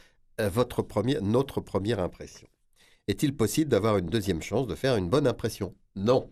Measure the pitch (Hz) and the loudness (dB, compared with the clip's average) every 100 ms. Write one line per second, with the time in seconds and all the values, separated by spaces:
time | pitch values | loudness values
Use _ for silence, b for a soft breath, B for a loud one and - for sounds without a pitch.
0 | B B _ - 107 95 123 - 98 107 | B B _ -4 0 0 0 0 -2 -2
1 | 113 139 98 117 135 - - 101 101 107 | 0 0 2 0 0 -4 -4 -4 -2 -2
2 | 85 - 73 - - _ _ _ b b | -2 -6 -18 -20 -20 _ _ _ b b
3 | b 101 147 143 107 - 156 110 110 104 | b 0 0 2 0 2 2 2 4 2
4 | 90 113 98 82 - 104 127 80 135 117 | 0 -2 0 -2 -2 -2 -2 -2 0 0
5 | 87 135 135 - 113 - 92 - _ 98 | 2 2 2 0 -4 -6 -8 -10 _ -2
6 | 104 131 - | 2 2 0